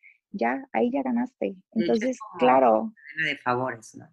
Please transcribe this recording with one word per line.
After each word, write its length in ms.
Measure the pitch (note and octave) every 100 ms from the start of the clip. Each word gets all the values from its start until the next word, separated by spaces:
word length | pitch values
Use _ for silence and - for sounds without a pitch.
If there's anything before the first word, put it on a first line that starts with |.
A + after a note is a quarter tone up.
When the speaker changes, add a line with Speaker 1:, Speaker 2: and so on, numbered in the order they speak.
| - _ _
Speaker 1:
ya, 360 | G3 A#3 C4+ C4
ahí 180 | - A#3+
ya 120 | C#4
ganaste. 520 | B3+ A#3+ B3 _ G3+ F#3+ _ A3
Speaker 2:
De 100 | A3
hecho, 200 | A#3 B3
es 60 |
Speaker 1:
Entonces, 60 | B3
Speaker 2:
como 220 | - -
Speaker 1:
claro. 540 | B3 C4 B3+ A3 A3+ -
Speaker 2:
cadena 340 | - - D#3
de 80 | C#3+
favores, 580 | B2+ B2 B2+ A#2 - A#2
¿no? 120 | A2+